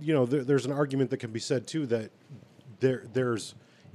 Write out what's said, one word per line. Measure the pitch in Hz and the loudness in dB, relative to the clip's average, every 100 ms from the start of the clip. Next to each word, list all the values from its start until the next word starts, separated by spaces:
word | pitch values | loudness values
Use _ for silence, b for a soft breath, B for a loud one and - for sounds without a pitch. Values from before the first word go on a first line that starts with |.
you | 147 | 0
know, | 151 123 | 2 4
there, | 143 | 2
there's | 127 139 123 | 2 2 2
an | |
argument | 143 147 135 131 | 0 0 2 0
that | 131 | -2
can | 117 | -6
be | 113 | -6
said, | - 131 - | -2 -2 -2
too, | 160 139 | -4 0
that | 117 104 - - 123 - - - 107 | -2 -2 -14 -20 -20 -20 -20 -20 0
there, | 131 123 104 | 2 2 -2
there's, | 113 123 113 - - b b b | -2 0 0 -4 -16 b b b